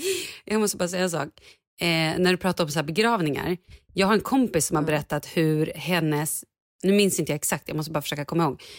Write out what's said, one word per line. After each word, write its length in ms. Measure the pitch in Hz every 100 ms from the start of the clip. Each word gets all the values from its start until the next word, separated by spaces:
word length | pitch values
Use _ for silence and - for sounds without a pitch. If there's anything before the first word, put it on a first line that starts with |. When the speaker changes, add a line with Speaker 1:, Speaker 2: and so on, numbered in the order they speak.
| 359
Speaker 1:
<laughs> 340 | 381 - - -
Jag 140 | 214
måste 180 | 208 -
bara 100 | 175
säga 140 | 180
en 60 | 185
sak. 200 | 165 143 - - _ _ -
Eh, 60 | 175
när 440 | 165 160 165 180
du 60 | 180
pratar 260 | 190 175
om 60 | 160
så 100 | 151
här 40 |
begravningar. 760 | 147 160 226 226 156 139 - 180 - - _
Jag 140 | - 190
har 60 |
en 80 | 214
kompis 440 | - 269 240 165 -
som 80 | 160
har 60 |
Speaker 2:
Mm. 40 | 156
Speaker 1:
berättat 380 | 151 - 147 -
hur 460 | - 160 151 160 160
hennes, 680 | 147 180 156 147 151 - - _ _ _
nu 100 | -
minns 260 | 196 196 -
inte 120 | 156
jag 40 | 151
exakt, 320 | - 160 -
jag 100 | 151
måste 140 | 156
bara 100 | 156
försöka 240 | - 147 -
komma 180 | 170
ihåg. 200 | 156 - -